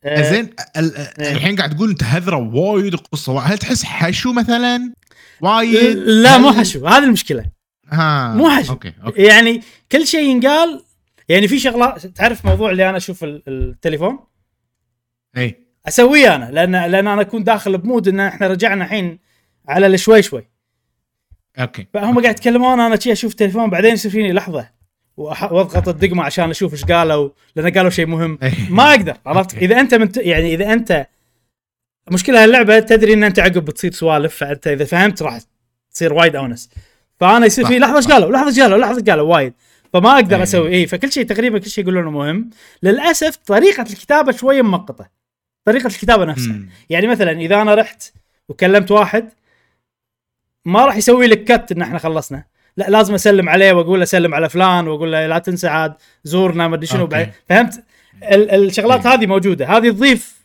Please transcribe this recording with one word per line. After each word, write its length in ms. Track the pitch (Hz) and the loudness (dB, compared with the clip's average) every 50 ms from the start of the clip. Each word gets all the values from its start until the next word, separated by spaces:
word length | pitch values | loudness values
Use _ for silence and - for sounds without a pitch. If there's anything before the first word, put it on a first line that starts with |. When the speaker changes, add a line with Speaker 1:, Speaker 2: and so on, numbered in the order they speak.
| _ | _
Speaker 1:
آه، 180 | 143 147 151 147 | -4 -2 0 0
Speaker 2:
زين، 280 | 143 180 214 233 - - - - _ _ | 0 0 -2 -2 -6 -12 -18 -20 _ _
ال-، 200 | 151 160 160 - | -4 -4 -4 -4
Speaker 1:
إيه. 360 | - 147 - - - 151 147 143 | -8 -16 -16 -14 -10 -8 -6 -6
Speaker 2:
الحين 240 | 147 147 185 202 | -4 -4 -4 -4
قاعد 200 | 185 165 143 151 | -4 -6 -6 -4
تقول 140 | 151 208 220 | -4 -2 -2
أنت 140 | 196 - - | -2 -4 -2
هذرة 320 | 110 127 170 175 185 180 | -2 -2 -2 -2 -4 -4
وايد 580 | 147 120 110 113 131 170 196 214 202 196 202 175 | -4 -6 -4 -4 -2 -2 0 -2 -2 -2 -4 -6
قصة 380 | - - _ - 147 - - 131 | -8 -10 _ -12 -12 -8 -6 -6
وا-، 80 | 139 | -4
هل 180 | 120 143 202 208 | -2 -2 -4 -4
تحس 260 | - - 254 - - | -4 -6 -6 -6 -6
حشو 480 | - - - - - - - - 247 247 | -8 -6 -4 -4 -4 -4 -4 -4 -4 -2
مثلًا؟ 600 | 240 233 233 240 240 247 247 247 247 247 247 240 _ _ _ _ _ _ _ _ _ | -2 -2 -2 -2 -2 -2 -2 -4 -4 -6 -10 -12 _ _ _ _ _ _ _ _ _
وايد؟ 560 | 156 185 214 226 226 233 226 220 240 240 226 | -2 0 0 0 0 2 2 4 4 4 2
Speaker 1:
لا، 420 | 190 - 220 220 220 226 254 269 254 | 0 0 2 2 4 6 6 6 6
مو 100 | 247 285 | 6 4
Speaker 2:
هل 120 | 233 214 | 4 2
Speaker 1:
حشو، 260 | 220 185 - 143 123 | 0 -2 -2 -6 -4
هذه 180 | 160 208 269 285 | 0 2 2 4
المشكلة. 400 | 269 233 185 - - 147 120 107 - - _ _ _ _ _ _ 147 151 | 2 0 0 -2 -6 -8 -8 -8 -10 -14 _ _ _ _ _ _ _ -4
Speaker 2:
ها، 420 | 160 160 156 151 143 127 120 113 | -2 0 0 0 -2 -2 -2 0
Speaker 1:
مو 160 | 214 294 330 | 2 2 4
حشو. 220 | 285 269 190 139 131 | 4 2 0 -2 -8
Speaker 2:
أوكي، 200 | 117 - 90 82 _ - | -10 -10 -16 -18 _ -12
أوكي. 180 | 113 - 208 196 | -10 -2 4 6
Speaker 1:
يعني 400 | 208 214 214 233 226 233 226 226 _ _ _ _ _ - | 6 6 6 6 2 0 -4 -6 _ _ _ _ _ -2
كل 140 | 277 320 | 0 0
شيء 140 | 262 - 330 | 0 -2 -2
ينقال، 640 | 302 277 262 247 240 269 294 311 330 339 311 269 _ _ _ _ _ _ _ _ _ _ | 0 0 0 2 2 2 2 2 0 0 -2 -8 _ _ _ _ _ _ _ _ _ _
يعني 200 | 160 185 208 196 | 0 2 2 2
في 100 | 233 277 | 0 0
شغلة، 320 | 240 269 233 240 240 254 | -2 -2 -2 0 -2 -2
تعرف 560 | 262 165 156 190 180 - 185 233 240 - - | -2 -6 -16 -20 -8 -2 -2 -2 -2 -2 -2
موضوع 240 | 202 196 - 214 214 | -2 0 0 0 -2
اللي 180 | 185 185 185 185 | 0 0 0 0
أنا 80 | 190 | 0
أشوف 280 | 185 180 - 185 - - | -4 -8 -10 -12 -12 -12
ال-، 180 | 151 147 147 _ - | -14 -14 -14 _ -12
التليفون؟ 680 | 135 131 127 127 127 - _ 165 151 147 160 196 262 277 _ _ _ _ _ _ _ _ _ _ _ _ _ _ _ _ _ _ _ _ _ _ _ | -8 -8 -8 -8 -10 -8 _ -6 -4 -4 -4 -6 -6 -8 _ _ _ _ _ _ _ _ _ _ _ _ _ _ _ _ _ _ _ _ _ _ _
Speaker 2:
إيه. 240 | 123 123 120 95 _ _ _ _ _ _ - | -4 -4 -4 -6 _ _ _ _ _ _ -6
Speaker 1:
أسويه 460 | - - 240 247 285 302 277 226 170 | 2 4 4 4 6 6 6 4 4
أنا، 160 | 139 123 117 | 2 -2 -6
لأن، 220 | 131 156 170 180 185 | -2 -2 0 0 0
لأن 340 | 185 170 170 180 190 196 | -2 0 0 0 0 0
أنا 140 | 208 202 208 | 0 0 -2
أكون 240 | 208 202 - 233 202 | -2 -2 -4 -6 -2
داخل 340 | 190 226 208 - 208 190 185 | 0 -2 -2 0 -4 -4 -4
بمود 300 | 170 220 254 233 190 196 | -2 -2 -2 0 0 0
إن 120 | 190 190 | -2 0
إحنا 260 | 196 196 - - 208 | -2 -4 -4 -4 -4
رجعنا 380 | 190 190 185 208 226 196 202 180 | -4 -2 -2 -2 -2 -2 -4 -6
الحين 340 | - 202 214 185 175 165 170 _ _ _ _ _ _ _ _ _ - | -6 -6 -6 -6 -6 -10 -12 _ _ _ _ _ _ _ _ _ -4
على 180 | 139 175 196 | 0 2 2
الشوي 360 | 196 190 185 - - 220 220 - | 2 2 2 2 4 4 4 4
شوي. 260 | - - 123 107 _ _ _ _ _ _ _ _ _ _ _ _ _ _ _ _ _ - _ _ _ _ - | 2 -4 -12 -14 _ _ _ _ _ _ _ _ _ _ _ _ _ _ _ _ _ -20 _ _ _ _ -8
Speaker 2:
أوكي. 280 | 127 120 _ - 95 _ _ | -8 -8 _ -14 -20 _ _
Speaker 1:
فهم 140 | 208 202 214 | -6 -2 0
Speaker 2:
أوكي. 140 | 247 247 233 | 0 2 2
Speaker 1:
قاعد 120 | 240 214 | 2 -2
يتكلمون، 460 | - - 247 240 240 247 254 254 247 | 0 -2 0 2 2 2 2 2 2
أنا 200 | 233 233 226 208 | 2 0 0 -2
شي 120 | - 247 226 | 0 -2 -2
أشوف 200 | 196 - 226 220 | -2 -2 -6 -4
التليفون، 380 | - 214 196 180 226 233 220 | -2 -2 -2 -2 -2 -2 -2
بعدين 220 | 180 175 196 226 233 | -2 2 2 2 2
يصير 160 | 208 - 214 | 2 -4 -4
فيني 220 | 185 220 214 196 180 | -4 -2 -2 0 -2
لحظة 360 | 190 196 - 165 143 113 _ _ _ _ _ _ _ _ _ _ - | -4 -4 -6 -10 -10 -12 _ _ _ _ _ _ _ _ _ _ -16
وأح-، 320 | 151 151 160 - 180 202 170 | -14 -14 -10 -10 -8 -4 -2
وأضغط 360 | 175 190 185 - - 196 185 | -2 -2 0 -2 -4 -2 -2
الدقمة 360 | 175 151 180 196 175 180 165 | -4 -2 -2 -2 -2 -2 -4
عشان 260 | 143 - - 175 160 | -4 -4 -4 -4 -4
أشوف 220 | 160 - 202 170 143 | -4 -6 -6 -6 -6
إيش 120 | 147 143 | -8 -4
قالوا، 460 | 175 175 170 170 160 156 147 147 139 _ _ _ _ _ | 0 0 2 2 2 0 -2 -2 -4 _ _ _ _ _
لأن 160 | 160 156 180 175 | -4 -4 -2 0
قالوا 180 | 196 180 180 | 2 0 0
شيء 160 | 180 - 170 | 0 -2 -4
مهم. 320 | 165 165 160 170 165 156 147 - | -4 -4 -4 -4 -6 -6 -4 -4
Speaker 2:
إيه. 100 | 131 - - 107 92 | -4 -4 -4 -6 -2
Speaker 1:
ما 200 | 175 202 254 294 | 2 4 4 6
أقدر، 260 | 294 254 196 160 143 - _ | 4 4 2 -2 -8 -10 _
عرفت؟ 280 | - 151 185 190 185 - | -2 -2 -2 -2 -2 -6
Speaker 2:
أوكي. 100 | - 180 | -4 0
Speaker 1:
إذا 160 | 180 220 240 | 0 2 2
أنت 140 | 277 254 247 | 2 2 2
منت-، 320 | 226 220 202 196 247 247 | 2 2 0 -2 -4 -4
يعني 280 | 175 170 156 165 170 160 | -2 -2 0 0 -2 -2
إذا 180 | 165 196 208 220 | -4 -2 0 0
أنت، 340 | 233 233 - 180 151 135 _ _ _ _ _ _ _ _ _ _ _ _ _ _ _ _ _ _ _ _ - | -2 0 -2 -2 -4 -4 _ _ _ _ _ _ _ _ _ _ _ _ _ _ _ _ _ _ _ _ -6
مشكلة 340 | 180 180 - - 262 233 220 | -4 -4 -2 2 6 6 8
هاللعبة 340 | 220 240 262 233 202 214 220 | 8 6 6 4 6 4 4
تدري 340 | 220 - 233 220 214 208 220 | 6 4 2 4 4 4 4
إن 120 | 214 208 | 4 4
أنت 140 | 208 190 - | 2 2 2
عقب 260 | 175 185 180 180 160 | 0 2 0 0 -4
بتصير 280 | 147 151 - - 180 175 | -4 -10 -6 -8 -8 -6
سوالف، 440 | - - 165 156 151 147 156 - | -4 -2 0 0 0 -2 -4 -6
فأنت 300 | - 151 143 147 143 - | -8 -8 -8 -8 -8 -4
إذا 180 | 156 143 139 147 | -6 -4 -4 -4
فهمت 380 | 135 - 175 190 208 196 - 160 | -2 0 0 0 0 0 -4 -8
راح 160 | 147 120 117 - _ _ _ _ _ _ _ _ _ _ | -10 -10 -12 -16 _ _ _ _ _ _ _ _ _ _
تصير 200 | - 170 160 147 | -4 -4 -2 2
وايد 240 | 156 170 185 156 | 2 2 2 2
أونس. 340 | 139 135 127 117 117 - _ _ - - _ _ _ _ _ _ _ | -2 -8 -8 -10 -12 -14 _ _ -20 -20 _ _ _ _ _ _ _
فأنا 260 | 180 175 208 240 233 | 2 4 4 6 6
يصير 180 | 220 - - 240 | 4 4 2 0
Speaker 2:
صح، 60 | - | 2
Speaker 1:
في 80 | 247 247 | 2 2
لحظة 180 | 262 226 254 | 2 2 2
إيش 80 | 294 254 | 0 2
Speaker 2:
صح. 80 | - 302 | 4 4
Speaker 1:
قالوا، 200 | 262 185 160 226 | 4 4 4 2
لحظة 160 | 262 285 294 | 0 0 0
إيش 120 | 247 247 | 2 4
قالوا، 180 | 269 233 190 208 | 4 4 4 2
لحظة 200 | 262 - 277 247 | 2 0 -2 -2
إيش 120 | 208 214 | 0 0
قالوا 240 | 185 156 147 156 170 | 0 2 2 2 2
وايد. 180 | 160 139 127 120 _ _ _ _ _ _ _ _ | 0 0 -2 -8 _ _ _ _ _ _ _ _
فما 220 | 180 180 226 269 | 2 4 6 6
أقدر 220 | 277 240 180 202 | 6 4 4 2
Speaker 2:
إيه. 60 | 180 185 | 0 0
Speaker 1:
أسوي 260 | 180 196 180 165 156 | 0 0 0 0 0
إيه، 180 | 180 180 175 | 0 -2 -2
فكل 260 | 165 - 175 - 277 - | -2 -4 -6 -6 -4 -4
شيء 140 | 294 240 | -4 -4
تقريبًا 320 | - 208 202 233 247 214 208 | -4 -2 -2 -2 -2 -2 -4
كل 120 | 190 208 | -6 -6
شيء 140 | - - 196 | -8 -6 -4
يقولونه 260 | 180 180 180 170 160 | -2 -2 -2 -4 -4
مهم. 400 | 151 147 143 147 160 196 233 233 - _ _ _ _ _ - | -6 -6 -4 -4 -4 -6 -8 -10 -14 _ _ _ _ _ 0
للأسف 540 | - 202 269 285 339 320 - 320 311 - | 0 0 2 2 -2 0 0 -2 -4 -4
طريقة 460 | - _ - 202 208 285 392 392 - 240 | -6 _ 0 0 4 4 4 2 0 -6
الكتابة 500 | 214 202 - - _ 294 302 302 269 240 | -12 -12 -18 -4 _ 0 0 2 0 -2
شوية 300 | 247 - 262 277 277 254 | -4 0 0 2 2 2
ممقطة، 460 | 214 185 175 - - 117 _ 101 _ _ _ _ _ _ _ _ _ _ _ _ | 0 0 -4 -6 -10 -20 _ -20 _ _ _ _ _ _ _ _ _ _ _ _
طريقة 220 | - 220 262 247 | 0 0 0 -2
الكتابة 380 | 247 190 - - 185 233 220 180 | -4 -8 -6 -2 0 2 2 2
نفسها. 280 | 160 151 127 123 117 110 | -2 -4 -6 -6 -8 -8
Speaker 2:
مم. 160 | 104 98 95 90 _ _ _ | -10 -12 -18 -20 _ _ _
Speaker 1:
يعني 160 | 160 170 190 | -4 -2 0
مثلًا 240 | 226 247 - 208 170 | -2 0 0 0 -2
إذا 320 | 160 165 170 165 196 202 214 | -2 -4 -4 -2 0 0 2
أنا 120 | 214 208 | 2 2
رحت 280 | 214 220 - - _ - - _ _ _ _ _ _ _ _ | 2 2 -2 -4 _ -20 -20 _ _ _ _ _ _ _ _
وكلمت 420 | 143 _ - 180 190 208 202 196 | -6 _ 0 2 2 2 2 2
واحد، 380 | 202 208 208 180 - 220 226 220 _ _ _ _ _ _ _ _ _ _ _ _ _ _ _ _ _ _ _ _ _ _ _ _ _ _ _ | 2 2 2 2 -2 -6 -6 -6 _ _ _ _ _ _ _ _ _ _ _ _ _ _ _ _ _ _ _ _ _ _ _ _ _ _ _
ما 200 | 170 180 208 254 | -2 2 2 2
راح 120 | 277 185 | 2 2
يسوي 300 | 208 208 - 240 254 247 | 0 2 4 4 4 6
لك 180 | 240 220 - 208 | 4 4 2 2
كت 280 | - 240 226 - - 180 | 0 0 0 0 -4 -6
إن 100 | 165 175 | -6 -6
إحنا 160 | - 165 165 | -6 -6 -6
خلصنا، 460 | - 160 160 160 - - - 135 151 _ _ _ _ _ _ | -6 -4 -6 -6 -6 -8 -14 -16 -16 _ _ _ _ _ _
لا، 140 | - 196 185 | -8 -2 -2
لازم 240 | 196 214 214 185 208 | -2 -2 -2 -4 -6
أسلم 340 | 190 - 208 202 196 180 156 | -2 2 2 2 2 2 0
عليه 240 | 160 185 190 196 185 | 2 4 4 4 4
وأقول 260 | 175 170 160 185 190 | 4 2 0 0 -2
له 60 | 175 | 0
سلم 300 | 170 - 185 170 170 151 | 0 0 0 0 0 -2
على 140 | 147 165 156 | -2 -4 -4
فلان، 400 | - 175 185 185 180 175 170 160 | -2 0 2 2 2 0 -2 -4
وأقول 240 | 156 147 165 165 160 | -6 -6 -6 -4 -4
له 140 | 156 156 | -4 -2
لا 120 | 160 160 170 | -2 -4 -4
تنسى 300 | 175 - 180 180 180 170 | -4 -4 -8 -4 -4 -4
عاد 260 | 147 156 160 156 156 _ _ _ _ _ _ | -2 -2 -4 -4 -6 _ _ _ _ _ _
زورنا، 440 | 147 151 180 190 185 170 170 170 165 | -4 -2 0 0 0 0 -2 -2 -2
ما 60 | 165 | -4
أدري 120 | 160 160 | -6 -6
شنو 160 | 160 - 190 180 | -6 -4 -4 -4
Speaker 2:
أوكي. 140 | 160 151 | -2 -2
Speaker 1:
بعد. 160 | 156 170 - - _ _ _ | -4 -4 -6 -8 _ _ _
فهمت؟ 360 | 175 214 240 - - - - _ _ _ _ _ _ _ - | 2 2 2 0 -4 -12 -20 _ _ _ _ _ _ _ -2
ال-، 280 | 208 202 196 208 208 | 2 4 4 4 4
الشغلات 560 | 202 196 202 196 185 220 202 226 254 247 190 | 4 2 2 2 0 -2 0 0 0 2 2
Speaker 2:
إيه. 80 | 240 262 | 2 2
Speaker 1:
هذه 120 | 254 220 | 2 2
موجودة، 400 | 190 190 190 180 196 180 139 135 | 2 0 0 0 0 -2 -2 -2
هذه 240 | 131 185 226 226 240 | 0 0 2 2 2
تضيف 460 | 233 190 247 277 254 - - - - _ _ | 0 2 2 2 2 0 -2 -12 -20 _ _